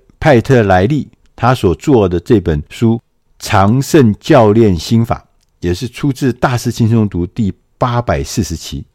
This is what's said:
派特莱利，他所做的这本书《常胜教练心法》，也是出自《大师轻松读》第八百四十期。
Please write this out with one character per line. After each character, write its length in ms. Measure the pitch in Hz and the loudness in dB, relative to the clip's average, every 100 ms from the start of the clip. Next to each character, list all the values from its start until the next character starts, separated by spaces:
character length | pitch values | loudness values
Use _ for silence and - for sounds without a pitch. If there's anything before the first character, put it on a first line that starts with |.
| _ - | _ -4
派 220 | 160 123 | 0 2
特 220 | - 131 | 2 2
莱 220 | 101 92 101 | 2 2 0
利， 220 | 147 - _ _ - | -2 -6 _ _ -6
他 180 | 117 131 | -2 0
所 180 | 98 80 | 0 -2
做 340 | - 131 95 | 0 2 2
的 100 | 87 | -2
这 220 | - 113 | 0 0
本 200 | 90 76 - | 0 -4 -6
书 260 | - 113 - - _ _ _ | -4 -2 -2 -6 _ _ _
《常 420 | - 107 98 123 | -4 0 2 0
胜 320 | 139 165 120 98 | 2 2 2 2
教 320 | - 151 110 | 2 4 4
练 260 | 107 113 85 | 4 2 0
心 280 | - 113 113 | 0 -2 0
法》， 200 | - _ _ _ _ | -6 _ _ _ _
也 120 | 87 | -6
是 140 | 87 123 | -6 -8
出 240 | - 147 | -6 -6
自 220 | 135 135 | -2 -4
《大 240 | 113 151 123 | -2 -2 -4
师 120 | 123 | -4
轻 200 | - 113 | -2 0
松 180 | 117 107 | 2 0
读》 180 | 87 87 | -2 -6
第 280 | - 104 - _ - | -4 -6 -6 _ -6
八 240 | 127 120 | -4 -2
百 200 | 120 78 | -2 -4
四 220 | - - | -4 -6
十 140 | 101 80 | -6 -6
期。 280 | - 69 - | -10 -14 -14